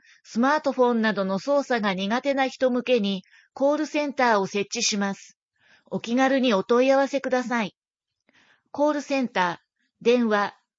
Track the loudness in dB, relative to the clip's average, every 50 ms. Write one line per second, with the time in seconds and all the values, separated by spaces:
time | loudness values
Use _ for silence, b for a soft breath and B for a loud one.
0 | b b b b b -8 -2 0 2 2 2 0 0 -2 0 2 2 2 2 2
1 | 0 0 0 -2 -2 -2 -4 -4 -2 0 0 0 0 0 -2 -2 0 -2 -2 -2
2 | -4 -2 -4 -2 -2 -2 0 0 -2 -2 0 0 0 0 0 0 0 0 0 2
3 | 2 -2 -4 -4 b b b b b b b -2 0 0 0 0 -2 -4 -4 -4
4 | -4 -2 -2 0 2 2 2 2 0 -2 -4 -6 -6 -4 -6 -4 -4 -2 -2 -2
5 | -2 -4 -4 -8 -14 -20 _ _ _ _ b b b b b b b b -8 -8
6 | -4 -2 0 2 2 2 2 2 2 2 2 0 2 2 2 4 4 4 4 4
7 | 2 0 -2 -4 -2 -2 -2 -2 -2 -2 -4 -4 -4 -6 -10 _ _ _ _ _
8 | _ _ _ _ _ b b b b b b b b b -2 0 0 0 0 -2
9 | -4 -4 -2 -2 -2 -2 -2 -2 -2 -2 -4 -8 _ _ _ _ _ _ _ _
10 | 2 2 4 4 2 2 2 0 0 -2 -6 _ _ _ _